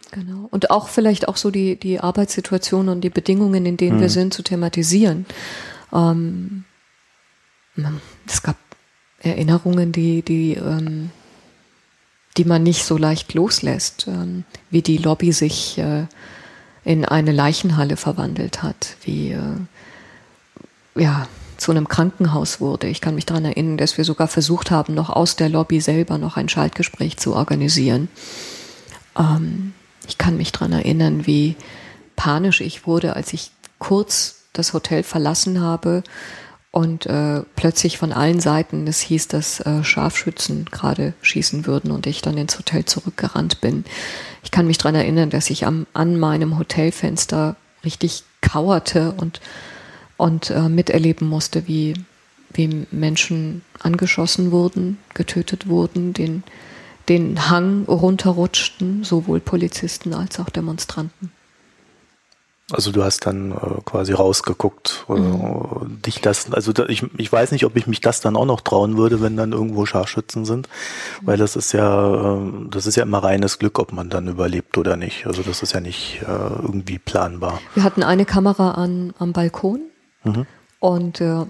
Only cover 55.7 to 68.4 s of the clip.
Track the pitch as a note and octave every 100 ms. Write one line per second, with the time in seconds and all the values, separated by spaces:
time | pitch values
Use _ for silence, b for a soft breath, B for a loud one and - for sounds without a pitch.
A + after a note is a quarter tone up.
55.7 | F3 E3+ F3+ F3 F3+ D#3+ E3 B B B
56.7 | B B B - F3 E3 E3 D3+ F3 F#3
57.7 | G3+ G3+ E3+ F#3 F#3+ F#3+ F3 F3+ - -
58.7 | - F#3 G3+ G3+ E3+ E3+ E3 - F3+ E3+
59.7 | - E3+ - F3 E3 F#3 - F3+ E3+ E3
60.7 | D#3+ - - D#3+ - F3+ - b b b
61.7 | b b b b _ _ _ _ _ -
62.7 | - G#2+ G2+ G2 - G#2 G2 G2 G2 -
63.7 | - - F#2+ F#2+ F#2+ F#2+ F#2+ - - G2+
64.7 | - - - - G#2 F#2 F2+ - - -
65.7 | - A2 A2 A2 - G#2+ G2+ - G2+ G#2+
66.7 | A2 B2 A2 - - A2 A#2 B2+ C#3+ -
67.7 | A#2 A2+ A2 A#2 - A2 G#2+